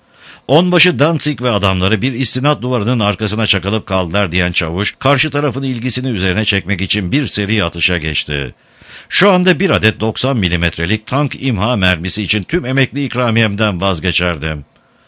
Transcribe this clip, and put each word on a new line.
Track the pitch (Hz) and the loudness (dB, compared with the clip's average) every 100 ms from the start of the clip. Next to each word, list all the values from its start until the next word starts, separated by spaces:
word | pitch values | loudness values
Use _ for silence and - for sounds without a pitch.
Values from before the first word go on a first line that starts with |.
| _ _ - - - | _ _ -20 -10 2
"Onbaşı | 147 180 175 175 123 | 4 4 4 4 2
Danzig | 151 165 151 147 | 2 2 -2 -2
ve | 123 | 0
adamları | 104 95 92 92 107 | 2 2 2 2 0
bir | 131 | 0
istinat | 123 127 131 139 117 | -2 -4 0 0 0
duvarının | 123 123 104 123 | 0 0 0 0
arkasına | 104 95 107 110 107 | 0 0 -2 0 0
çakılıp | 98 92 107 - | 0 0 -2 0
kaldılar." | 95 90 98 95 | -2 0 0 0
diyen | 90 90 | 0 0
çavuş, | 85 82 87 104 - | 0 -2 -2 -4 -2
karşı | 131 139 151 | 0 2 0
tarafın | 143 147 120 | -2 -2 -2
ilgisini | 135 120 120 127 127 | -4 -2 -4 -2 -2
üzerine | 101 95 90 107 | 0 0 0 0
çekmek | 98 85 92 | -2 -2 -2
için | 95 104 90 | -2 -2 0
bir | 131 135 | 0 -2
seri | - 101 107 | -2 0 0
atışa | 85 85 - 87 | 0 -2 -2 0
geçti. | 78 76 - 71 65 - _ _ - - - | -2 -4 -4 -4 -6 -10 _ _ -20 -20 -6
"Şu | - 202 | 2 4
anda | 180 180 147 | 4 4 2
bir | 185 | 2
adet | 101 107 90 | 2 2 2
doksan | 110 - 131 127 | -2 0 0 2
milimetrelik | 90 87 85 - 85 107 - | 2 2 0 -2 -2 -2 -2
tank | 135 143 - | -2 -2 -2
imha | 135 101 110 117 | -2 0 0 2
mermisi | 92 85 90 104 | 2 2 -2 -4
için | 101 107 | -2 -2
tüm | 90 180 127 | -2 -4 0
emekli | 131 127 139 135 | 0 0 -2 -4
ikramiyemden | 123 120 110 110 101 110 90 | -2 0 2 0 0 0 0
vazgeçerdim." | 98 85 90 85 90 80 78 76 71 _ _ _ | 0 0 -2 0 -2 -2 -4 -6 -10 _ _ _